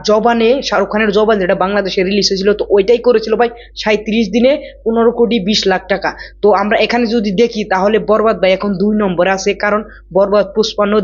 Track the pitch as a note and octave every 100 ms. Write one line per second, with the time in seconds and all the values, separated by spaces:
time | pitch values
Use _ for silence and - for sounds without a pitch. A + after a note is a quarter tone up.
0 | D#3 G#3+ A#3 A#3 A3+ C4+ - F#3+ G3 G#3
1 | A3 G3 G#3+ G#3+ F#3 F#3 F#3 G3+ G3 G3+
2 | F#3 G3+ F#3+ G3 G3 G3+ - G3+ G3 A#3+
3 | B3 A3 - A3 A#3+ - - - G#3+ G#3+
4 | G#3+ A3 G#3 A3+ B3 C4+ - - A3+ A#3
5 | A3+ A#3 A3+ A#3 F#3 G#3+ G3 F#3 - G3
6 | D#3 - - - G#3 F#3+ G#3 A3 G#3+ A#3+
7 | A#3 A#3 G#3 F#3 A#3 G#3+ G3+ F#3 G3 G#3+
8 | - A3 A3 F#3+ F#3 F#3+ G#3 F3+ G#3 G#3+
9 | G3+ E3+ F#3 F#3+ G3 G3 G#3 G#3 G#3+ -
10 | - E3+ G3+ G#3 F#3+ A3 G#3 A3 G3+ G#3+